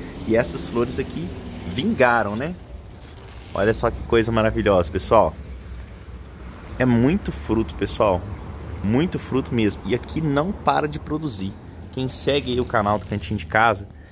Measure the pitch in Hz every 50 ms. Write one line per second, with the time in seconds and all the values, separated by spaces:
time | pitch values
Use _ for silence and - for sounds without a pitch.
0 | - - - - - 107 110 113 127 - - 123 - - 117 117 120 127 127 -
1 | 131 - - 156 165 180 - - - - - - - 90 90 127 151 226 113 139
2 | 127 120 120 117 104 101 104 113 139 165 180 - - - - - - - - -
3 | - - - - - - - - - - - 85 98 110 110 - - 117 - -
4 | - - 120 117 110 113 113 113 107 110 110 117 101 104 98 90 85 80 - 95
5 | - - 117 110 92 78 - - - - - - - - - - - - - -
6 | - - - - - - - - - - - - - - - - 127 127 120 113
7 | 120 139 180 202 - - - - - - 107 113 110 - - - - 98 - -
8 | 113 101 92 87 - - - - - - - - - - - - 92 101 113 131
9 | 170 175 - 143 - - 123 131 131 - 131 117 110 101 - - - 98 123 120
10 | - - - 156 160 147 139 139 156 190 208 - - 147 139 143 151 147 147 151
11 | - - 147 156 160 147 107 95 95 98 - - - - - - - - - 131
12 | 131 127 - - - - 139 147 131 123 123 123 123 123 - 113 104 104 104 104
13 | - - 110 98 - - 110 98 - - - 110 113 117 104 98 101 - - -
14 | - -